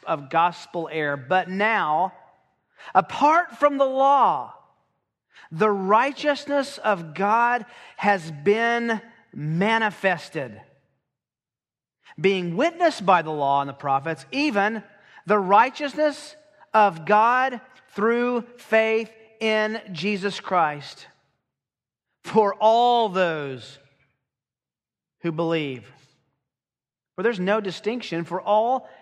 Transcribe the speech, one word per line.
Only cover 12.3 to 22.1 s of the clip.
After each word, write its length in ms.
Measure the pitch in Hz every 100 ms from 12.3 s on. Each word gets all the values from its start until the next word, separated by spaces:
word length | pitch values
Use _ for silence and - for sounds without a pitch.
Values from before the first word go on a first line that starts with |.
| 196 175 170
witnessed 480 | 320 339 349 -
by 160 | 190 180
the 100 | 156
law 300 | 151 139 139
and 80 | 139
the 60 |
prophets, 500 | 135 147 135 147 156 -
even 500 | 262 302 247 262 220 - _ _ - -
the 120 | 208
righteousness 1000 | 185 202 247 254 294 285 302 277 - - _ _ -
of 320 | 220 208 165 156
God 560 | 208 233 254 262 247 - _ _
through 480 | - 214 240 247 247 233 -
faith 520 | - 220 220 220 220 - - -
in 400 | 220 214 214 220 -
Jesus 480 | 170 190 208 196 -
Christ 680 | - 185 156 147 139 - - _ _ _ _ _ _ _ _ _ _